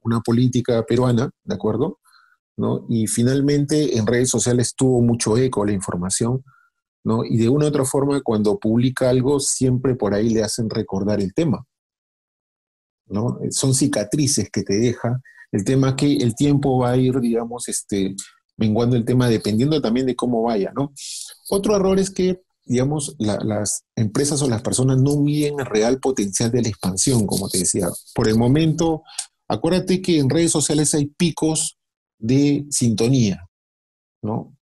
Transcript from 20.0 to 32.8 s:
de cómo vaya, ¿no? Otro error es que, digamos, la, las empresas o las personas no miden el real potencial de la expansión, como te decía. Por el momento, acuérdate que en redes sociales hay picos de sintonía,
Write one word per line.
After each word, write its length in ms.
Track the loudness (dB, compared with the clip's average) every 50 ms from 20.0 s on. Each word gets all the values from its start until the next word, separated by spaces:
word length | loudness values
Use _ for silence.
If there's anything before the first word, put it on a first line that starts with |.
| 0
de 100 | -2 -2
cómo 260 | -2 -2 -2 0 0
vaya, 320 | 0 0 0 -2 -2 -4 -4
¿no? 160 | -6 -6 -6 -8 -12 -16 -14 -14 -14 -14 -16 -18 _ -8 -4
Otro 280 | -4 -2 0 0 0
error 200 | 2 2 2 2
es 120 | 0 0 -2
que, 320 | -2 -2 -2 -2 -2 -4 _ _ _ _ _
digamos, 500 | -2 0 0 0 0 -2 -4 -6 -6 -6 -4
la, 180 | -4 -2 -2
las 480 | -2 -2 -4 -4 -2 -4 -4 -6 -8 _ _ -4
empresas 460 | -2 -2 -2 0 -2 -2 0 0 -2
o 80 | 0 0
las 120 | -2 -2
personas 360 | -2 -2 0 0 2 2 4
no 180 | 4 2 2 2
miden 420 | 2 2 0 0 0 0 -2 -2 -4
el 60 | -6
real 340 | -2 0 2 2 2 2 0
potencial 520 | 0 -2 -2 -2 -2 -2 -2 -2 -2 0
de 100 | 0 0
la 60 | 0
expansión, 580 | -2 -4 -4 -4 -4 -2 -2 0 2 2 2 2
como 220 | 0 -2 -4 -4
te 120 | -4 -4 -2
decía. 280 | -2 -2 -2 -2 -2 -4 -6 -8 -14 -8 -4
Por 140 | 0 0
el 80 | 2 2
momento, 680 | 2 4 4 4 4 2 2 0 0 0 0 -2 -4 -8 -14 -14 -14 -14 -14 _ _ _
acuérdate 540 | -6 -6 -2 0 0 0 0 0 0 -2 0
que 180 | 2 2 2 2
en 100 | 2 2
redes 220 | 2 2 2 2
sociales 420 | 2 0 0 0 2 0 0 2 0
hay 120 | 0 -2
picos 720 | -2 -2 0 0 0 0 0 0 0 0 -2 -4 -6 -8 _ _ _ _ _ _ _ _ -6
de 460 | -2 2 2 4 4 4 2 0 -2 -4
sintonía, 800 | -2 0